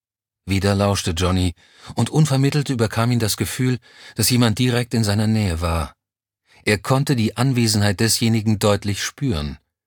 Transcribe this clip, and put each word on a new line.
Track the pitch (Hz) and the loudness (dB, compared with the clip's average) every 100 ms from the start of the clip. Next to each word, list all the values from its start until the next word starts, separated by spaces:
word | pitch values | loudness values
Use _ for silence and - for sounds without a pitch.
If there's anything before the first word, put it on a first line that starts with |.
| _ _ _ _ | _ _ _ _
Wieder | - 98 98 | -4 0 0
lauschte | 98 101 98 98 | 2 2 0 -2
Johnny, | 85 90 92 92 - _ _ - | -2 0 0 -2 -4 _ _ -12
und | - 117 | -4 -2
unvermittelt | 147 151 135 139 147 135 | 2 2 2 0 0 -4
überkam | 123 110 113 117 | -2 -2 0 0
ihn | 120 | 0
das | 107 - | -2 -2
Gefühl, | 104 - 127 123 _ - - - | -4 -2 -2 -2 _ -20 -16 -4
dass | 110 | 0
jemand | 123 120 104 | 4 2 2
direkt | 127 120 117 | 0 0 -2
in | 117 | -2
seiner | 104 101 107 | 0 0 2
Nähe | 110 101 82 | 0 0 -2
war. | 85 82 73 _ _ _ _ _ _ _ | -2 -2 -4 _ _ _ _ _ _ _
Er | - 107 | -2 -2
konnte | - 135 139 | 2 0 2
die | 123 110 - | 0 0 0
Anwesenheit | 135 123 113 104 104 95 | 0 2 2 2 0 2
desjenigen | 113 - 113 113 110 101 | 0 2 2 0 0 0
deutlich | 104 101 101 101 | 2 2 -2 -4
spüren. | - - 139 80 73 - _ _ | -6 -6 -4 -4 -6 -10 _ _